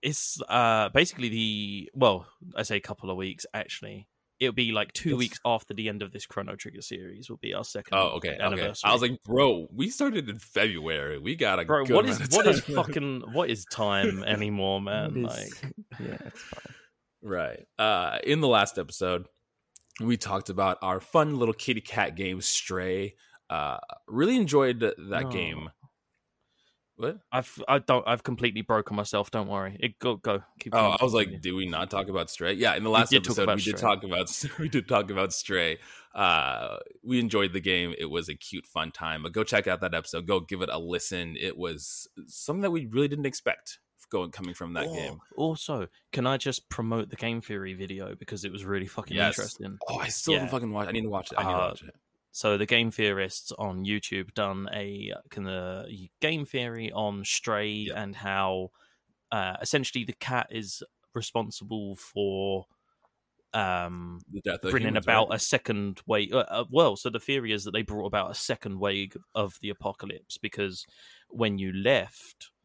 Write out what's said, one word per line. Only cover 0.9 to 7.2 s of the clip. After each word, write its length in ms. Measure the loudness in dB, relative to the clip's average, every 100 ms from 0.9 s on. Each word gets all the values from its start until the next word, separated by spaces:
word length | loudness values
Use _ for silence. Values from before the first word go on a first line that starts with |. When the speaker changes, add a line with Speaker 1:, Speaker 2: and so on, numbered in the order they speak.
Speaker 1:
basically 400 | 4 4 2 -2
the, 600 | 0 0 0 -4 -6 -10
well, 340 | 6 6 6 0 _ -12 -6
I 80 |
say 140 | -2 -2
a 40 |
couple 280 | -2 -10 -6
of 60 | -4
weeks, 280 | -4 -6 -8
actually. 540 | -8 -8 -10 -12 -14 -16 _ _ _
It'll 140 | 0
be, 180 | 2 0
like, 180 | 2 -2
two 200 | -2 0
Speaker 2:
That's 60 | 0
Speaker 1:
weeks 200 | 0 -2 0
after 280 | 0 -2
the 140 | -6 -6
end 140 | -6
of 80 | -8
this 140 | -10 -10
Chrono 300 | -8 -8 -8
Trigger 240 | -12 -12
series 480 | -12 -10 -12 -14